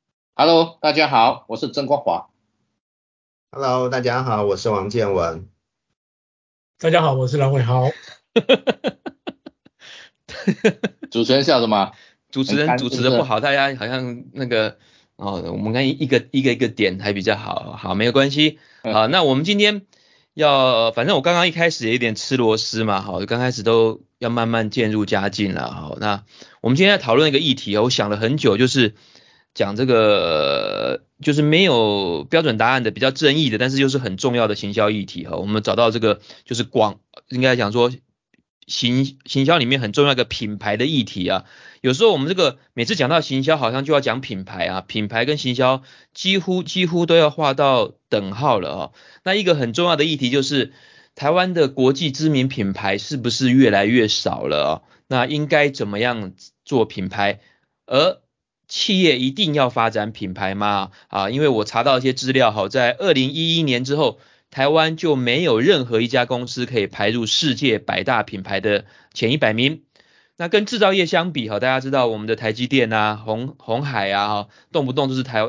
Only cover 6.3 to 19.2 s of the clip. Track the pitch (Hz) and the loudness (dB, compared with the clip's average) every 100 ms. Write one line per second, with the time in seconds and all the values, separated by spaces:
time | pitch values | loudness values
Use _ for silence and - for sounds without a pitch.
6.3 | _ _ _ _ _ 165 160 156 131 127 | _ _ _ _ _ 2 4 4 2 0
7.3 | 147 135 139 117 127 131 - - - _ | 0 2 2 2 2 0 -4 -12 -20 _
8.3 | - - 269 - - 285 - - - - | -2 2 0 0 -4 -4 -8 -16 -16 -18
9.3 | - - _ _ _ - - - _ - | -18 -20 _ _ _ -20 -20 -20 _ -20
10.3 | - - 208 226 - 208 - - 113 117 | -8 -4 0 0 0 -6 -10 -6 -2 2
11.3 | 131 135 135 117 107 95 - - _ _ | 2 4 4 4 2 0 -4 -20 _ _
12.3 | 135 131 139 151 127 123 127 123 123 135 | -4 -2 0 0 0 -2 0 2 2 2
13.3 | 107 143 139 139 131 110 131 127 120 - | 0 0 0 0 -2 -6 -6 -6 -10 -14
14.3 | - 127 117 107 - _ _ _ - 101 | -8 -2 0 0 -4 _ _ _ -12 -8
15.3 | 95 87 101 104 117 135 135 135 123 - | -6 -6 -6 -2 0 0 -2 0 0 0
16.3 | 139 131 113 120 113 101 92 101 101 98 | -2 0 0 -2 0 -2 -2 -4 -2 0
17.3 | 104 107 - - 85 92 98 117 123 139 | -2 -2 -8 -10 -10 -4 0 2 2 2
18.3 | 139 151 156 _ _ 117 107 110 180 | 2 0 0 _ _ -2 2 2 2